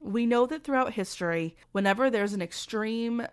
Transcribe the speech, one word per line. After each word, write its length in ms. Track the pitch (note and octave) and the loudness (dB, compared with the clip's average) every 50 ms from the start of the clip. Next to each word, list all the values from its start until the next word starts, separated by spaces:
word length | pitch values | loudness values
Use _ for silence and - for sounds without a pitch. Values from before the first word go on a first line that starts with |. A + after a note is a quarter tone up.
We 240 | - - G3 A#3 A#3 | -8 -4 -2 0 2
know 220 | A#3 A#3+ A#3+ B3 | 4 4 4 4
that 160 | B3+ D#4 D#4 - | 2 0 -4 -4
throughout 320 | - C#4 C4 B3+ - A3+ | -2 0 0 0 0 -2
history, 600 | G#3+ F#3+ - - - F3 E3+ E3 E3 E3 E3 - - - _ - | -4 -4 -4 -4 -4 -2 -2 0 -2 -2 -4 -6 -10 -16 _ -4
whenever 360 | G3+ G3 G3 G3 G#3+ C4 C4+ | 0 2 2 4 4 4 2
there's 240 | A#3 G#3+ G3+ G3+ G3+ | 4 2 2 0 0
an 80 | G3+ | -2
extreme 840 | F3+ E3+ - - - - A3+ G#3+ G#3+ A3 A3+ A3+ A#3 A#3 A#3 A#3 A#3 - | -4 -6 -8 -10 -10 -6 -4 -2 -2 -2 -2 -2 -2 -2 -2 -2 -4 -6